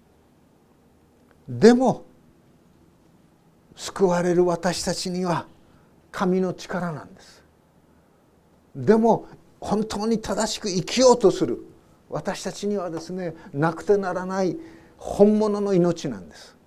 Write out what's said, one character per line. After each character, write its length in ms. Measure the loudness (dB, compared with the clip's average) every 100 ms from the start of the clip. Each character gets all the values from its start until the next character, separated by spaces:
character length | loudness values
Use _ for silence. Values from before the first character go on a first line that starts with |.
| _ _ _ _ _ _ _ _ _ _ _ _ _ _ -12
で 240 | 6 6
も、 300 | 8 2 -2 -8 _ _ _ _ _ _ _ _ _ _ _ _ _ _ _ _ -16
救 320 | -14 0 2
わ 140 | 2
れ 140 | 2 2
る 100 | 2
私 380 | 0 -2 -2
た 100 | -4
ち 160 | -6 -6
に 160 | -4 -2
は 220 | -4 -6 _ _ _ _ _ _
神 300 | -4 0 0
の 120 | -2
力 380 | -6 -8 -8 -6
な 120 | -8
ん 100 | -14
で 80 | -20
す。 220 | -20 -20 _ _ _ _ _ _ _ _ _ _ _ _ _ -4
で 200 | 2 4
も、 320 | 4 2 -2 -20 _ _
本 240 | -4 -4
当 240 | -2 -4 -2
に 120 | -4
正 340 | -4 -4 -4
し 60 | -4
く 100 | -4
生 140 | -4
き 180 | -4 4
よ 120 | 6
う 60 | 6
と 120 | 4
す 140 | 4 -2
る 200 | -4 -10 -20 _ _ _
私 340 | -8 -8 -8
た 80 | -10
ち 160 | -8 -6
に 100 | -4
は 140 | -6
で 80 | -10
す 120 | -10
ね、 220 | -10 -10 -12 -12
な 200 | -2 -2
く 100 | -2
て 140 | 0 0
な 160 | 0
ら 120 | -6 -6
な 180 | -4
い 140 | -4 -4 -12 -20 -20 -16
本 400 | -10 4 4 6
物 240 | 0 -2
の 120 | 0
命 360 | 2 2 0 -6
な 80 | -10
ん 100 | -14
で 80 | -20
す。 200 | -20 _